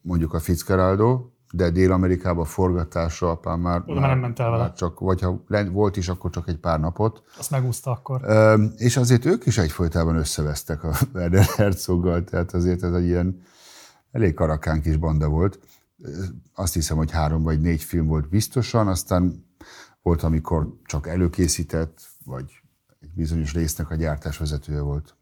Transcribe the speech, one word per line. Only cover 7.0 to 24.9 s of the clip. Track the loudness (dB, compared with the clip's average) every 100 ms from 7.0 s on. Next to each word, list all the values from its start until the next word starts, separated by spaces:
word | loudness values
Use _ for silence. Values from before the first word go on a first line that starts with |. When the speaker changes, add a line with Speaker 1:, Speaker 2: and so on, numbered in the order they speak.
| -2 -2 _ -14
Speaker 2:
Azt | -6
megúszta | -2 -2 -4 -6
akkor. | -8 -6 -8
Speaker 1:
Öm, | 2 6 8 6 4 2
és | 0 2
azért | 4 4
ők | 4 2 2
is | 2
egyfolytában | 0 0 0 2 2 2
összevesztek | 0 -2 -4 -4 -6 -6
a | -4 -2
<laughs> | -2
Werner | -2 0 4
Herzoggal, | 4 4 0 0 -2 0 2 0
tehát | -2 -4 -2
azért | 0 0 0
ez | 0
egy | 0
ilyen | 0 2 0 -4 -14 _ -20 -20 -20 _ _
elég | 0 0
karakán | 2 0 0 0 -2
kis | 0 0
banda | 2 0 2
volt. | 2 0 -2 _ _ _ _
Ö, | -14 -10 -10 -12 _
azt | -6 -4
hiszem, | -2 -2 -2
hogy | 0
három | 0 0 0
vagy | 0 2
négy | 2 0
film | -2 -2 0
volt | 0 0
biztosan, | -2 0 -2 0 0 0
aztán | -2 0 2 2 -2 -16 _ -20 -20 -20 _
volt, | 0 0
amikor | 2 0 0 -2 -2 -8
csak | _ -8 -4
előkészített, | 0 0 2 0 0 -4 -4 -4 _ -20 -20
vagy | -14 -12 -12 _ _ _ _ _
egy | -16
bizonyos | -6 -2 -2 -2
résznek | -2 -2 -4 -6
a |
gyártásvezetője | -4 -4 -4 -8 -6 -4 -6 -6 -6
volt. | -4